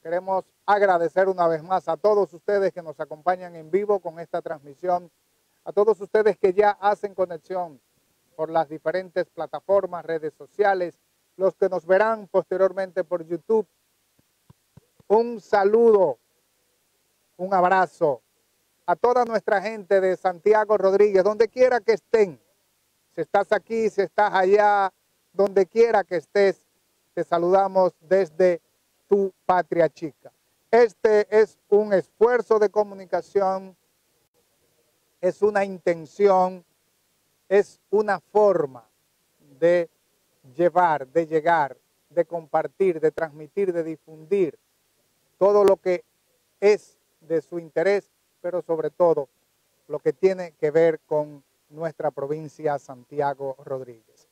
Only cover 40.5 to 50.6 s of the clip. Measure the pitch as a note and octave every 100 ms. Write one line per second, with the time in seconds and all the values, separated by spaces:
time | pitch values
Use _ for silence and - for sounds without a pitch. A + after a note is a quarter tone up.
40.5 | B2+ F3 E3+ F3 D3 C3 D3+ D#3+ D#3+ D#3
41.5 | E3+ C#3 - _ _ _ D3+ E3 E3+ D#3+
42.5 | D#3+ D3+ _ F#3+ D#3+ D3+ - D#3+ D3+ D3+
43.5 | - G3 E3+ D#3+ D#3+ _ D#3 D#3 G3+ E3
44.5 | - _ _ _ _ _ _ _ _ F#3+
45.5 | G#3 G3+ F#3+ F#3 F3+ _ _ _ _ _
46.5 | _ G3+ G#3 _ _ _ _ D#3 D#3+ -
47.5 | E3+ E3 D#3+ F3+ G3+ _ _ _ _ E3+
48.5 | F3 D#3 D#3+ D3+ _ F3 D3+ C#3 _ _
49.5 | _ _ _ _ D3 D#3+ D3 F#3+ F#3 F3
50.5 | _